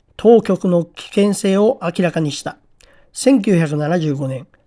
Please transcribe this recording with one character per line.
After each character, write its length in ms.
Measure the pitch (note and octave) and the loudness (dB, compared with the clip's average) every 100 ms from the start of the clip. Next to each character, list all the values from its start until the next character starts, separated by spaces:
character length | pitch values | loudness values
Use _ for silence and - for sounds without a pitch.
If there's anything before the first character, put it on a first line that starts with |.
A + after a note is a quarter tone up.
| _ - | _ 0
当 260 | G#3+ A3+ | 4 4
局 260 | A3 F#3 F#3+ | 2 -2 0
の 180 | F3 E3+ | -2 -2
危 240 | - - | -10 -6
険 240 | - G3+ | 0 0
性 240 | G3 G3 F#3+ | 0 0 2
を 220 | G#3+ C#4 | 2 0
明 220 | F3 E3+ | -4 -2
ら 80 | F3 | -2
か 80 | E3+ | -2
に 120 | D3+ | -4
し 120 | C#3 | -6
た。 140 | - - _ _ _ _ _ | -12 -14 _ _ _ _ _
千 300 | - B3+ C4+ | -2 2 2
九 160 | G3+ F3+ | 4 0
百 180 | D#3+ D3 | 0 -2
七 240 | D3+ F3 | -2 -2
十 140 | D#3 | -2
五 140 | C#3 C3+ | -4 -6
年、 200 | C3 - _ | -8 -14 _